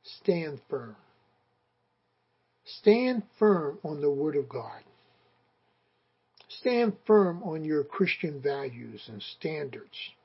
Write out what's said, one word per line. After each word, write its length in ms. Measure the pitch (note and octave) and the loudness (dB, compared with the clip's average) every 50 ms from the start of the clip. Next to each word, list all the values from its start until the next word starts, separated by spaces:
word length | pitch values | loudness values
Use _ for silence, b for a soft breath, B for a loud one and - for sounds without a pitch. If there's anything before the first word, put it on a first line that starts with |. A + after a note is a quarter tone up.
| _ | _
Stand 560 | - - - _ - F3+ E3+ E3 D3+ C#3+ B2+ _ _ | -20 -20 -2 _ 0 0 0 -2 -6 -10 -12 _ _
firm. 260 | C#3 C3 A#2+ A2+ G#2 - _ _ _ _ _ _ _ _ _ _ _ _ _ _ _ _ _ _ _ _ _ _ _ _ _ _ _ _ _ _ _ _ _ | -8 -8 -8 -12 -16 -20 _ _ _ _ _ _ _ _ _ _ _ _ _ _ _ _ _ _ _ _ _ _ _ _ _ _ _ _ _ _ _ _ _
Stand 600 | - - - - G#3 G#3+ A#3+ B3+ B3+ B3+ A3+ - _ _ _ | -18 -18 4 6 6 6 6 4 0 0 -2 -4 _ _ _
firm 420 | G#3+ G#3+ G3 F3 D#3 C#3+ - - | 4 6 6 4 2 -2 -6 -6
on 180 | - D#3 D3+ D3 | -8 -8 -4 0
the 100 | C#3+ D3 | 0 0
Word 260 | C#3 C#3 D3+ D#3 C#3 | 2 2 0 0 0
of 120 | C#3+ C3 A#2+ | 0 -2 -2
God. 340 | A#2+ B2 A2+ A2 - - - - _ _ _ _ _ _ _ _ _ _ _ _ _ _ _ _ _ _ _ _ _ _ _ _ _ _ _ _ _ _ - _ | -8 -10 -10 -10 -14 -16 -20 -20 _ _ _ _ _ _ _ _ _ _ _ _ _ _ _ _ _ _ _ _ _ _ _ _ _ _ _ _ _ _ -20 _
Stand 480 | - - - B3 B3 A#3+ A#3+ G#3+ G3+ - _ - | -20 -2 0 2 2 4 2 2 0 -4 _ 6
firm 340 | G#3+ G#3 G3 F3+ E3+ F3 | 8 8 8 6 0 -4
on 220 | A#3 F#3 D#3 D#3+ D#3 | -6 -6 -6 -4 -2
your 180 | D#3 D3+ D3 | 0 0 0
Christian 580 | C#3+ - - - G3 F3+ - - - D#3+ D3 C#3 | 0 -2 0 0 0 0 0 -2 -4 -6 -6 -2
values 640 | B2+ C#3+ C#3 C#3 C#3 C3 A#2+ A#2+ A#2+ A2+ A2+ G#2 - - | -2 -2 -2 -2 -6 -8 -8 -10 -14 -14 -16 -16 -16 -14
and 120 | A2+ G2+ | -14 -14
standards. 920 | - - - _ - D#3+ D#3 D3+ D3 C3 A#2+ D3 - _ - - - - - _ _ | -12 -14 -14 _ -8 -6 -6 -6 -8 -10 -10 -14 -18 _ -16 -14 -14 -14 -16 _ _